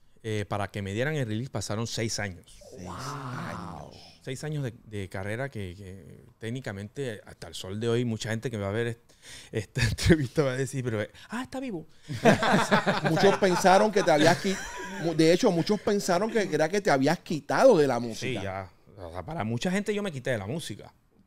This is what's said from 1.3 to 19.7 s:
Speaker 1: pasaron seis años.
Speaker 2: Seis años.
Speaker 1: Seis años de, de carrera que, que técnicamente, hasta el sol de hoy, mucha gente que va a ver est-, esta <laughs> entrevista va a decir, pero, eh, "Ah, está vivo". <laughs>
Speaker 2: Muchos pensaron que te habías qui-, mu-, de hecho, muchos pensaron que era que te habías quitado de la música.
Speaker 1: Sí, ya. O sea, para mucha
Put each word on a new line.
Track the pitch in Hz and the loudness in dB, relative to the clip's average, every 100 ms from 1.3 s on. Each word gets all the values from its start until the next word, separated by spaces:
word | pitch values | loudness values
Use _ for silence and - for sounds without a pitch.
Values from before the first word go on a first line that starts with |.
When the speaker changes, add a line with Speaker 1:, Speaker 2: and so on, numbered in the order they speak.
| 107 135 | -4 -6
Speaker 1:
pasaron | 117 - 107 117 | -8 -6 -4 -4
seis | - 117 - | -4 -4 -4
años. | 104 87 - - - | -6 -10 -18 -20 -20
Speaker 2:
Seis | - 90 | -16 -14
años. | 90 131 143 131 123 - 107 101 82 71 - - - | -12 -10 -10 -10 -8 -8 -10 -12 -12 -16 -18 -20 -16
Speaker 1:
Seis | - 131 | -12 -8
años | 151 151 | -6 -6
de, | 135 113 | -6 -8
de | - 104 95 | -12 -10 -8
carrera | 98 98 110 139 | -6 -6 -6 -6
que, | 113 95 | -8 -10
que | 90 98 95 73 - - _ | -12 -14 -16 -18 -20 -20 _
técnicamente, | 110 127 127 98 104 - 131 104 - | -8 -8 -8 -10 -10 -8 -8 -8 -14
hasta | - 85 | -18 -14
el | |
sol | 80 - 104 | -12 -8 -4
de | 117 | 0
hoy, | 117 | 0
mucha | 123 110 104 | 0 -2 -4
gente | 113 131 | -4 -4
que | 113 | -4
va | 98 | -2
a | |
ver | 107 117 | -2 -2
est-, | 113 _ _ - - - | -6 _ _ -20 -20 -8
esta | 110 - - | -6 -4 0
<laughs> | 117 | 0
entrevista | - - 160 131 - | 2 4 4 4 0
va | 139 | 0
a | 127 | -2
decir, | 135 135 | -4 -4
pero, | 123 110 | -4 -4
eh, | 107 - - | -4 -8 -10
"Ah, | 226 | -8
está | 254 262 | -8 -8
vivo". | 269 180 - - - | -8 -8 -12 -18 -12
<laughs> | 131 240 - 220 226 214 196 - 196 185 | 2 4 6 4 2 4 2 2 0 2
Speaker 2:
Muchos | 165 196 196 | 4 4 6
pensaron | 196 175 185 190 214 | 4 4 6 6 6
que | 196 | 2
te | 175 | 4
habías | 151 156 175 | 6 6 4
qui-, | 196 190 - - - - | 0 -4 -6 -12 -10 -6
mu-, | 165 | -2
de | 160 160 | 4 6
hecho, | 185 240 | 6 4
muchos | 170 156 208 | 2 2 0
pensaron | - 202 - 175 220 | 0 0 2 0 2
que | 226 190 | -2 0
era | 151 156 | 0 0
que | 202 | 0
te | 196 | 2
habías | 139 135 160 | 4 4 0
quitado | - 156 - 139 262 190 | -2 -6 -2 6 8 8
de | 143 | 6
la | 120 | 2
música. | 120 104 | -4 -6
Speaker 1:
Sí, | 127 | -6
ya. | 117 95 95 92 - _ - | -6 -6 -8 -10 -16 _ -18
O | 87 | -14
sea, | 87 | -12
para | 87 160 | -8 -6
mucha | 107 117 190 | -4 -2 -2